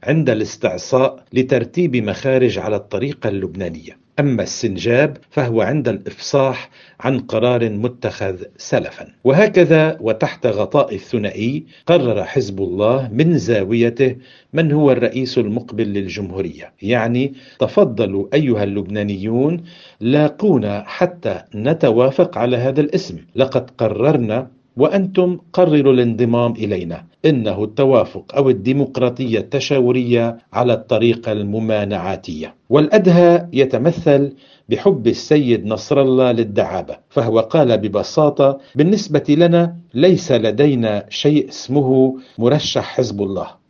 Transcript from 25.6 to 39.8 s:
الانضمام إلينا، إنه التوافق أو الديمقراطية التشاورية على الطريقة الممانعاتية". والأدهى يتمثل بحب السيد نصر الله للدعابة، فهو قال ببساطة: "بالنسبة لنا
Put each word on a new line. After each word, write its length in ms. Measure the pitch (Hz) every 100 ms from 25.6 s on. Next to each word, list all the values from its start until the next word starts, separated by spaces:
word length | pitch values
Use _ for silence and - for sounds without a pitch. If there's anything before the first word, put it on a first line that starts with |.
| 180 151 135
الانضمام 580 | 127 120 110 120 120 120
إلينا، 520 | 113 107 95 87 85 - _ 156
إنه 380 | 139 107 95
التوافق 720 | 107 110 135 123 92 95 - -
أو 140 | 135
الديمقراطية 880 | 120 101 135 135 - 123 123 131 110
التشاورية 1000 | - 139 - 139 123 123 123 120 117 117 _
على 200 | - 123
الطريقة 580 | 113 - 110 117 113 -
الممانعاتية". 1200 | 107 101 110 110 107 101 101 87 92 - 78 78 _ _
والأدهى 800 | 135 156 - 185 175 175 175 175
يتمثل 800 | 127 131 117 147 170 160 143 143 - _ _ -
بحب 380 | 113 202 160 113
السيد 580 | 101 - 151 131 113 98
نصر 360 | 107 - 135
الله 300 | 135 127 127
للدعابة، 680 | 113 113 101 101 92 82 - _
فهو 300 | - 113 110
قال 380 | 113 160 131 107
ببساطة: 840 | 101 101 90 - 151 143 139 139 - 131
"بالنسبة 500 | 160 208 - 151 143
لنا 460 | 147 175 170 170 -